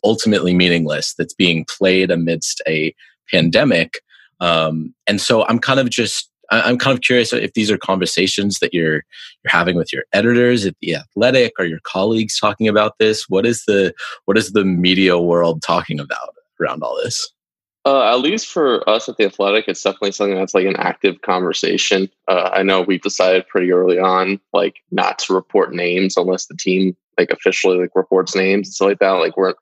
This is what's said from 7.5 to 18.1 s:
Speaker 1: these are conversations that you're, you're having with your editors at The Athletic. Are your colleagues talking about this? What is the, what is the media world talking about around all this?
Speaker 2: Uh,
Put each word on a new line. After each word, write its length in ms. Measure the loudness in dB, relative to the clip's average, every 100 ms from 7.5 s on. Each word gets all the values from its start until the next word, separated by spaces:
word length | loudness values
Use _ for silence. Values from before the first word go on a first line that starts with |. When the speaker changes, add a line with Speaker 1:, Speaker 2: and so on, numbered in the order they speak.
Speaker 1:
these 180 | -2 0
are 60 | -2
conversations 840 | 0 -2 0 0 0 0 -2 -2
that 120 | -2
you're, 320 | 0 0 -2 -6 -20 -20 _
you're 80 | -2
having 260 | 0 2 0
with 160 | -2
your 120 | -6 -2
editors 520 | 0 2 4 4 2
at 120 | -2 -4
The 140 | -6
Athletic. 600 | -6 -6 0 2 4 2 0
Are 60 |
your 160 | -6 -6
colleagues 560 | -8 -2 0 0 -2 -2
talking 300 | -2 0 0
about 300 | 2 0 2
this? 280 | 0 0 -2
What 180 | 0 0
is 180 | 0 2
the, 260 | 2 2 -2 -14 -8 0
what 120 | 0
is 140 | 2
the 120 | 0
media 540 | 2 2 2 4 4 4
world 440 | 2 2 2 -2
talking 360 | -2 -2 -2 -8
about 360 | -8 -10 -12 -18 _ _
around 240 | -6 -4
all 120 | -6 -6
this? 300 | -6 -6 -10 _ _ _ _ _
Speaker 2:
Uh, 280 | 0 2 2